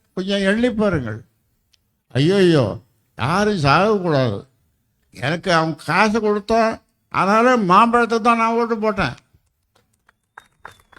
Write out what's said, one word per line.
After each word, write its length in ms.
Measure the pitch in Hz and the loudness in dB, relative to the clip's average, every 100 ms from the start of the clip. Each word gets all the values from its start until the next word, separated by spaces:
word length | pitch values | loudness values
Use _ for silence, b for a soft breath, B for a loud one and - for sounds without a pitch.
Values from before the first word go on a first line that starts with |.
| _ | _
கொஞ்சம் 280 | - 190 202 | -10 -6 -2
எண்ணி 280 | 196 214 247 | 0 0 0
பாருங்கள். 560 | 214 208 165 113 107 - _ _ _ _ _ _ _ _ | 0 -2 -2 -4 -10 -16 _ _ _ _ _ _ _ _
"ஐயோ, 760 | 127 151 196 180 156 104 95 - _ _ - | -2 2 4 4 4 0 -4 -14 _ _ -8
யாரும் 480 | 127 185 214 202 | -4 -2 -2 0
சாகக்கூடாது, 840 | 139 151 208 208 175 143 127 101 - _ _ _ _ _ _ | 2 2 2 0 0 0 -2 -4 -10 _ _ _ _ _ _
எனக்கு 420 | - 135 170 190 | -8 -6 -4 0
அவன் 220 | 165 160 151 | 0 0 -4
காசு 460 | - 175 220 226 | -4 0 0 0
கொடுத்தான், 600 | 208 208 202 226 220 226 _ _ _ | -2 -2 -2 0 0 -4 _ _ _
அதனால 480 | - 185 220 247 247 | -2 0 2 4 2
மாம்பழத்தை 640 | 185 190 233 240 226 226 | 4 4 4 2 0 0
தான் 160 | 233 233 | 0 0
நான் 180 | 226 233 | 0 -2
ஓட்டு 220 | 233 226 | -2 -2
போட்டேன்." 360 | 214 202 147 - _ _ _ _ _ _ _ _ _ _ _ - - _ - - _ | -4 -2 -6 -8 _ _ _ _ _ _ _ _ _ _ _ -20 -20 _ -20 -20 _